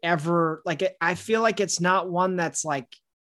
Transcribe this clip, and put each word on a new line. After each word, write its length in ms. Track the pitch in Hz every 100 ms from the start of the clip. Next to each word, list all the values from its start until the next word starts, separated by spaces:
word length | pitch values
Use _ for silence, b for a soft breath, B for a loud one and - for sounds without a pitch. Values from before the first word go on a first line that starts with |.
ever, 580 | 170 170 165 170 165 156 180
like, 160 | 147
it, 160 | 185 -
I 160 | 170 175
feel 260 | - 220
like 200 | 226 220
it's 180 | 190 -
not 300 | 175 185 180
one 260 | 175 185 180
that's, 300 | 165 - 156
like, 280 | 139 120 - _ _ _